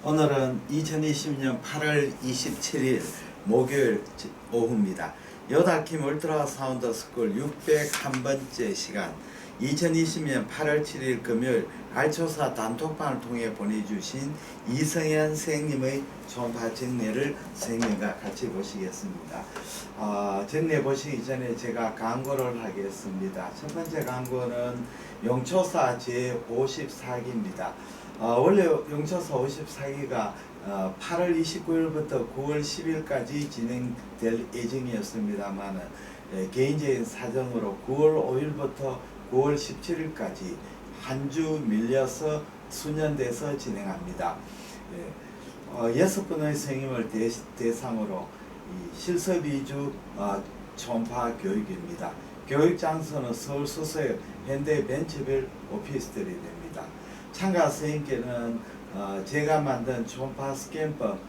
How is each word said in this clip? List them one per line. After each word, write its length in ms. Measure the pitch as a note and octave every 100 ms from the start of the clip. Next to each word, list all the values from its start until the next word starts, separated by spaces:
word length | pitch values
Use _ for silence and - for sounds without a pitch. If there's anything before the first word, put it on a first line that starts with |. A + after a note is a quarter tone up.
오늘은 560 | D3 D#3 D3 C#3 C3 A#2 -
이천이십 680 | D3 D#3 D#3 D#3 D3 D#3+ C3+
년 220 | C3+ A#2
팔월 500 | - D3+ D3+ D3+ C#3 -
이십칠일 800 | B2+ B2+ - - - D3+ C3 B2 - - - -
목요일 600 | G2 A#2 B2+ C#3+ B2 G#2 - - - - -
오후입니다. 640 | A#2 A#2 A#2 G2 F2+ D#2 - - - -
요다킴 520 | C#3+ F3+ D#3+ D#3 D#3+
울트라 440 | C#3+ D3+ D#3+ D3+ C3+
사운드 440 | - C3+ A#2+ A#2+
스쿨 440 | A2 - - A2 G2+
육백한 880 | D3 - - D3+ C3 - C#3 C3
번째 500 | B2+ C#3 C3 - A2
시간, 400 | F#2+ - G2+ F2+ D#2 - - - -
이천이십 640 | B2 D3+ E3+ D#3+ D#3+ E3
년 240 | D3+ C#3 G#2
팔월 360 | - D3+ D3+
칠일 380 | D3+ C3 C3 A#2+
금요일 460 | A#2+ A2+ B2+ A#2 - - -
알초사 600 | A#2+ D3+ D3+ E3 D#3 C3+
단톡방을 680 | A#2 A2+ A#2+ D#3 D#3 D3 B2+
통해 300 | A#2+ A#2+ A2+
보내주신 800 | G#2 G#2 G#2+ G#2 G2+ - C3 C#3 D3+ - - -
이성현 680 | B2+ D3+ E3+ D#3 D#3 D3+ D3+
선생님의 680 | - D3+ D3+ C3+ C3 C#3 C3+ - -
초음파 440 | - A#2+ A#2 A2+ A2
정례를 600 | B2+ B2 G#2+ A2+ C#3+ - - -
선생님과 600 | A2+ A#2 A#2 F#2+ G2+ -
같이 320 | G#2 F#2+ A#2
보시겠습니다. 960 | F#2+ G2+ G#2 F#2 - G2 F2 D#2 D#2 - - - - - -
어, 500 | G#2 G2+ G2+ G2 G#2
정례 360 | D3+ D#3+ D3+
보시기 420 | C3 C3+ D3 B2+ B2
전에 300 | B2+ B2 A2+
제가 400 | A#2+ A2 A2+ A2
광고를 680 | A2+ B2+ C3+ C#3 B2 A#2
하겠습니다. 840 | A2 F#2+ G2 G2 G2+ F#3 F#3+ F#3+ - -
첫 140 | C#3
번째 300 | E3 D#3+ D#3
광고는 840 | B2 B2 B2+ B2+ B2 A#2+ B2 B2 A#2+ - - - -
용초사 720 | C3 B2 F#3 F3+ E3 B2+ B2
제오십사 1200 | - B2 B2 A#2 A#2 A#2 C3+ C#3+ C#3+ - B2+ B2
기입니다. 520 | A#2+ A#2 F#2+ F2+ A2 - - - - -
어, 220 | A2 A#2+
원래 240 | D#3 G3+ E3+
용초사 720 | D3+ D3 D3 D3+ F3+ D3+ C3+
오십사 520 | C3+ - - - C#3
기가, 480 | C#3 C3+ B2 G#2+ - - - G2+
어, 280 | G2 - -
팔월 360 | - F3 F3 E3
이십구일부터 920 | E3 - E3 E3 D#3+ D3+ D3+ C3+ A#2
구월 360 | C3 C#3 D3
십일까지 840 | C#3+ - D#3+ D#3+ - C3+ A2+ D3 D3
진행될 960 | - A#2 B2 B2 B2 - - A2+ A#2 A#2
예정이었습니다마는, 1300 | A#2+ A#2 C3 B2 A2 G2+ A2+ G2+ G2+ G2+ G2 G2 F#2+ F2 - - - - F#2+
예, 120 | F#2+
개인적인 520 | B2+ C3+ D3+ C#3+ A#2+ A2+
사정으로 720 | - - B2+ B2 A#2+ G#2+ G2 -
구월 300 | C3+ D#3 D#3
오일부터 840 | B2+ C3 D3+ C#3+ C#3 - C#3 B2+ - - -
구월 260 | B2+ C#3 C#3+
십칠일까지 960 | - G2+ - D#3+ D#3 - A2+ G2 F3 E3 - - - -
한 280 | - C3 C#3
주 320 | D3 D#3 D#3 A#2+
밀려서 760 | G#2+ A#2 C3+ C3 - D3+ D3+ - - -
수년돼서 880 | - D3+ D3+ D3+ C#3 B2 A2+ C#3+ C#3
진행합니다. 800 | B2 G2+ G2 F2 F2+ F#2 - - - - - G2+ G2+
예, 800 | F2+ D#2+ D2+ - - - - -
어, 180 | G#2 A2+ A#2+
여섯 320 | F#3+ G3 -
분의 260 | E3 D3+
선생님을 540 | D3 C#3 C3 C3+ A#2+ G#2
대-, 220 | A2 A#2 A#2 - -
대상으로 720 | A#2 A2+ B2+ A2+ G2+ F#2 - - - - -
이 300 | F#3 F3 -
실습 480 | - F3 F#3+ F3 D3
위주, 480 | C#3 C3 C#3 C#3 - - G#2
어, 260 | G2+ G2+ - - - -
초음파 600 | - A#2 A2+ A#2+ A#2 -
교육입니다. 760 | - G#2 G#2 F2+ - - G2+ - - - -
교육 300 | C#3 E3 D#3+
장소는 540 | D#3+ D#3+ D#3 D3+ B2
서울 320 | A#2 - C#3+ C#3+
수서역 540 | D#3+ D#3 D#3 C#3+ - - - -
현대 400 | C#3 C#3+ D3+ -
벤처빌 600 | C#3 D#3+ C#3+ - G#3 - - -
오피스텔이 540 | G#3 - C#3+ - - F2+
됩니다. 580 | F2+ - - - - - - - - -
참가 380 | - F#3+ F3 D#3
선생님께는, 880 | - D3+ D3+ C#3+ B2+ A#2 A#2+ A#2 A2+ - - - G2
어, 260 | G2 G2
제가 380 | - D3 D3+ D#3
만든 440 | C#3+ B2 A#2 B2 A2+
초음파 480 | B2+ C3 C3 C#3 C3+
스캔법 640 | - D#3 D#3 D3 A2+ F#2+